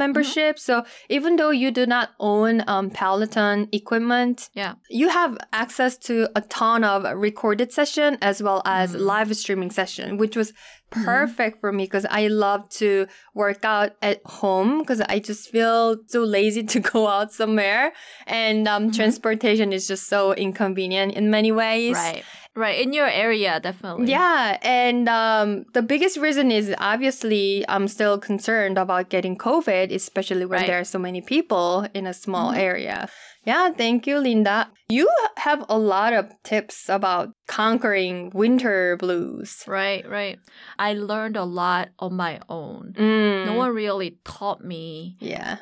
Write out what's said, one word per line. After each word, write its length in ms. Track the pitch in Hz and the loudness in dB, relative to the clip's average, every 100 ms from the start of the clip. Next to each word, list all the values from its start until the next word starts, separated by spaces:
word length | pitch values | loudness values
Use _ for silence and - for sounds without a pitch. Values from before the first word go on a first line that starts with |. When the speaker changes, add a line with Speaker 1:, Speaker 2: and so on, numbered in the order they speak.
Speaker 1:
membership. 540 | 277 294 285 311 302 302 | 2 2 0 0 0 0
So 240 | - 240 233 - - | 0 -2 -2 -12 -4
even 280 | 277 320 339 | -2 2 2
though 140 | 302 277 | 2 2
you 80 | 262 | 0
do 160 | 247 247 | 2 2
not 240 | 240 226 - | 0 -2 -2
own, 460 | 208 208 220 226 214 | 0 2 4 2 0
um, 240 | 196 196 | -2 -2
Peloton 800 | - 190 196 220 220 208 208 208 | -2 0 0 0 0 2 0 -2
equipment, 800 | 208 - 226 233 247 247 247 - | -4 -2 -2 2 2 2 -2 -8
Speaker 2:
Yeah. 200 | - 190 - - | -10 -10 -10 -6
Speaker 1:
you 180 | 233 339 349 | 0 2 2
have 180 | 330 226 - | 0 -2 -6
access 440 | 220 240 - 254 254 - | -6 -4 0 0 -2 -2
to 160 | 233 226 | 0 0
a 60 | 208 214 - | -2 -4 0
ton 240 | 220 233 | 2 4
of 220 | 214 196 190 165 208 | 2 2 0 -2 -2
recorded 420 | 208 220 208 247 | 0 0 0 0
session 460 | - 285 302 294 - | 0 0 2 2 2
as 220 | 202 196 | 0 0
well 180 | 208 196 - | 0 0 2
as 240 | 185 185 | 0 0
Speaker 2:
Mm-hmm. 160 | 175 196 | 0 0
Speaker 1:
live 240 | 208 214 214 | 0 0 -2
streaming 340 | - 190 185 | -4 -4 -2
session, 460 | - 185 - - 202 | -4 -6 -6 -6 0
which 160 | 214 226 | 0 0
was 140 | 214 | -4
Speaker 2:
Mm-hmm. 520 | - - - _ 226 220 | -6 -20 -20 _ -4 0
Speaker 1:
perfect 480 | 247 285 233 220 220 | 0 0 0 -4 -2
for 100 | 208 | -4
me 140 | 202 190 | -2 -2
'cause 180 | 196 214 | -2 -2
I 160 | 214 214 | 0 2
love 420 | 214 202 202 208 - | 2 2 0 -4 -2
to 260 | 208 196 190 - _ | 2 2 0 -8 _
work 320 | 208 202 202 | -2 -2 0
out 280 | 220 208 208 - | 0 2 0 -2
at 160 | 208 196 - - | -2 -2 -6 -4
home 420 | 202 190 208 302 | 0 2 2 0
'cause 160 | 294 233 - | 0 -2 0
I 60 | 208 | -2
just 280 | 202 208 - | -4 -8 -4
feel 480 | 226 226 226 226 220 220 | 0 2 4 2 0 -2
so 120 | 240 | 0
lazy 400 | 220 202 214 214 214 | 2 4 2 0 0
<laughs> 60 | |
to 60 | 254 | 0
go 260 | 196 226 214 | 0 2 2
out 260 | 202 214 | 2 0
somewhere. 600 | - 220 220 196 220 294 - - - - | -2 0 2 2 2 0 -2 -16 -18 -6
And, 400 | 226 220 220 214 | -2 0 2 2
um, 140 | 208 | 2
Speaker 2:
Mm-hmm. 140 | 220 220 | 0 2
Speaker 1:
transportation 760 | 214 - 226 220 226 214 202 | 2 2 0 0 2 2 2
is 140 | 190 190 | -2 -4
just 160 | 190 - | -6 -2
so 260 | 202 196 | 2 2
inconvenient 800 | - 196 190 196 190 185 190 196 | 2 -2 -2 -2 -2 -2 0 0
in 160 | - 214 | 0 2
many 200 | 214 220 220 | 4 2 2
ways. 320 | 226 226 233 247 | 2 0 0 0
Speaker 2:
Right. 280 | 165 - - - - | -2 -6 -12 -20 -12
Right. 240 | 226 214 190 | -4 -2 0
In 80 | 254 | 0
your 160 | 294 277 | 2 2
area, 500 | - 226 214 196 160 175 | 2 2 2 0 -2 -4
definitely. 400 | 180 196 175 247 | -8 -8 -2 0
Speaker 1:
Yeah. 460 | 277 359 311 226 - | 4 4 4 2 0
And, 480 | 233 247 247 247 233 | 0 2 4 2 2
um, 560 | 226 226 220 208 202 - | 2 4 2 2 -2 -2
the 80 | 247 | -2
biggest 380 | 226 277 370 320 | 2 2 2 2
reason 340 | 311 277 262 | 0 2 2
is 140 | 214 208 - | 2 0 -2
obviously 880 | 196 220 262 254 226 214 196 196 - | -2 0 0 0 0 2 2 0 0
I'm 220 | 196 202 | 0 0
still 300 | - 208 202 | 0 0 0
concerned 580 | - 202 233 226 196 190 | -2 -4 0 0 2 0
about 320 | 185 180 185 | 0 0 0
getting 300 | 185 185 185 | -2 -2 -2
covid, 520 | 226 320 320 185 190 190 | 0 2 2 2 0 -2
especially 440 | - - 190 185 | -4 -4 -2 -2
when 160 | 185 180 | -2 0
Speaker 2:
Right. 60 | 180 | 0
Speaker 1:
there 120 | 180 | -2
are 40 | 180 | -2
so 40 | 190 | -6
many 240 | 180 180 | -6 -6
people 640 | - 294 330 190 175 185 202 | -2 -2 0 0 2 0 -2
in 100 | 196 190 | -6 -8
a 60 | |
small 380 | 185 - 180 170 | -8 -4 -2 0
Speaker 2:
Mm-hmm. 180 | - 185 | 0 0
Speaker 1:
area. 380 | 180 - 98 - - - - | -2 -6 -8 -10 -14 -20 -10
Yeah. 260 | 220 294 359 | -2 0 2
Thank 340 | 320 226 240 277 | 0 0 0 0
you, 120 | 285 | 0
Linda. 480 | 262 220 208 208 - _ - | 2 4 4 2 -2 _ -2
You 180 | 233 392 659 440 - | 2 4 4 0 -2
have 260 | 294 - - | -2 -2 0
a 100 | 220 | 0
lot 340 | 214 190 220 | 2 2 2
of 120 | 226 208 _ | 0 -2 _
tips 440 | - 214 214 - - | -4 -4 -4 -8 -2
about 440 | 196 190 180 226 - - | 0 0 -2 -4 -10 -8
conquering 840 | - 220 226 233 196 185 180 180 | -2 0 2 2 0 0 -4 -6
winter 640 | 190 226 254 247 190 180 175 | 0 2 4 2 2 2 0
blues. 640 | 180 175 - - 208 - - | -2 -2 -4 -8 -12 -14 -6
Speaker 2:
Right, 380 | 196 196 226 - | -4 -2 -4 -6
right. 300 | 202 202 180 _ - - - | -6 -6 -10 _ -20 -12 -4
I 140 | 208 | -2
learned 420 | 208 202 214 220 214 | -2 -4 -4 -4 -4
a 80 | 180 175 | -4 -2
lot 260 | 180 180 - - | 0 0 -4 -8
on 160 | 185 | -6
my 240 | 185 175 151 - | -4 -4 -6 -12
own. 460 | 165 147 - - 196 | -12 -12 -14 -10 0
Speaker 1:
Mm. 480 | 214 220 208 196 208 | 2 4 2 0 -2
Speaker 2:
No 80 | |
one 180 | 226 254 | -2 0
really 440 | 226 208 196 175 - | -2 -2 -2 -6 -10
taught 380 | - - 202 - | -16 -8 -6 -6
me 540 | 180 165 165 156 175 185 | -8 -12 -12 -12 -14 -12
Speaker 1:
Yeah. 360 | - - - 214 | -10 -10 -8 -10